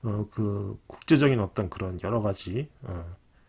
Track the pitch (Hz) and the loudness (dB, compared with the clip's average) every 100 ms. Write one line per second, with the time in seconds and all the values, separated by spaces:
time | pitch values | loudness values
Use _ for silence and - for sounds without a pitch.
0 | 117 104 104 - 107 101 101 104 _ - | -2 -2 -4 -2 -2 0 -4 -8 _ -16
1 | - 156 143 127 98 - 95 - 95 90 | 4 6 6 4 0 -2 -4 -4 -6 -4
2 | 87 117 104 95 - 104 147 _ - 87 | -2 0 0 -2 -4 -6 -6 _ -8 -8
3 | 85 90 _ _ | -8 -14 _ _